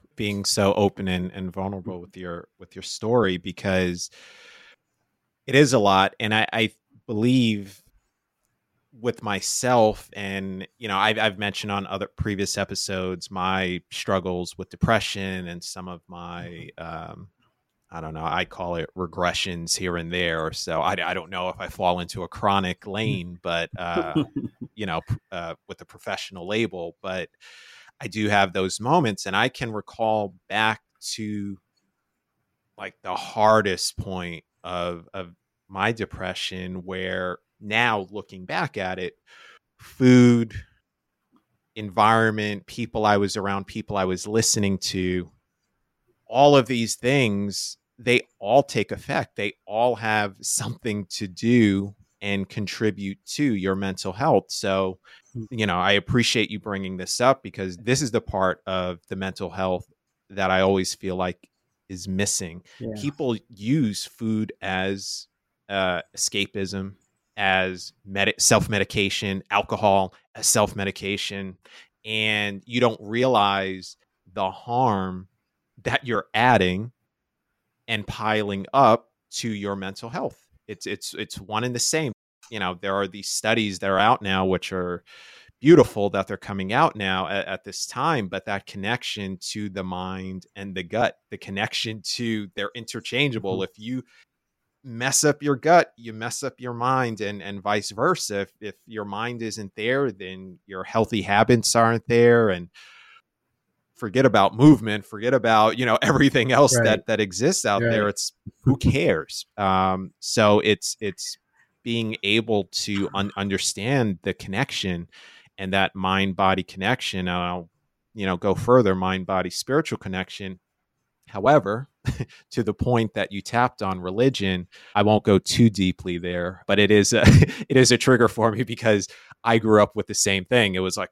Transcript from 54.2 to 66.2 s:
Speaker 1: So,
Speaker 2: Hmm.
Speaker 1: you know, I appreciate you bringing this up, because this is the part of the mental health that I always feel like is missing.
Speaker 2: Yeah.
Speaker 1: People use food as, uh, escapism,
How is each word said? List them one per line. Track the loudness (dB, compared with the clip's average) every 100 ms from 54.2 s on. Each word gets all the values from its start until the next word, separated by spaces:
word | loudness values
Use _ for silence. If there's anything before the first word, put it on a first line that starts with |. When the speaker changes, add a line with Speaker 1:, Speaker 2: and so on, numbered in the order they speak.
| 2 2 0
Speaker 1:
So, | -6 -2 -2 -2 -6 _ -20 _
Speaker 2:
Hmm. | -14 -12
Speaker 1:
you | -4 -2
know, | 0
I | 2
appreciate | 2 2 2 2 0 -2
you | -4
bringing | -8 -8 -8 -10
this | -8 0
up, | 2 2
because | -4 -8 -8 -6
this | -2 -2
is | 0
the | -2
part | -2 0 0 0 -4
of | -4 -4 -8 _
the | -8
mental | -8 -8 -10
health | -4 -2 -4 -6 _ _ _ _
that | -4 0
I | 4
always | 4 2 0
feel | -6 -8 -6
like | -6 -8 _ _ _ _ _
is | -14 -8
missing. | -4 -2 -4 -6 -14 _ -14
Speaker 2:
Yeah. | -12 -6
Speaker 1:
People | -8 -4 -4 -4 -8
use | -12 -2 0 0 -2
food | -10 _ -4 -2 -4 -6
as, | -6 -2 -2 -4 -8 -12 -14 _ _ _ _
uh, | -2 0 -2 -6
escapism, | -6